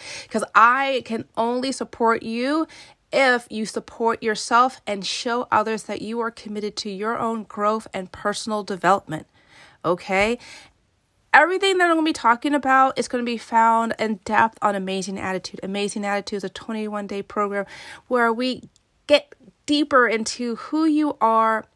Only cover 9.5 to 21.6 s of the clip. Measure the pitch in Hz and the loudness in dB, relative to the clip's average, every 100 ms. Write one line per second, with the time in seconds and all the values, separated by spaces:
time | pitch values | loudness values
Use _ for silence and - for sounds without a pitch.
9.5 | - - _ 156 180 - 190 214 240 - | -20 -20 _ -2 -2 -2 0 0 -2 -8
10.5 | - - _ _ _ _ _ _ 262 320 | -20 -20 _ _ _ _ _ _ 6 6
11.5 | 370 392 370 349 320 311 - - - 294 | 4 2 4 4 4 2 2 2 2 2
12.5 | 285 262 262 269 - - 247 240 226 - | 0 4 4 4 2 -4 -4 -4 -6 0
13.5 | 226 226 226 226 - 220 208 - 214 226 | 4 4 4 0 -2 -4 -4 -2 2 2
14.5 | - 214 202 190 190 185 190 190 185 - | 2 -2 -2 -4 -6 -6 -6 -6 -6 -8
15.5 | - 190 202 202 214 202 202 196 202 185 | -12 -8 -4 -4 -4 -4 -4 -4 -8 -8
16.5 | - - 220 214 208 202 202 190 214 202 | -12 -10 -8 -6 -8 -8 -10 -8 -4 -4
17.5 | 202 196 - - - - 247 233 226 254 | -4 -6 -12 -20 -16 -4 0 2 0 -2
18.5 | 233 - _ _ _ - 285 - - 220 | -4 -12 _ _ _ 2 2 2 -20 -20
19.5 | _ - 294 302 269 233 220 220 - 240 | _ -2 0 4 4 4 2 -4 -6 -6
20.5 | 226 - 302 320 302 294 - 226 226 220 | -8 -4 0 2 2 0 0 2 2 2
21.5 | 220 | 0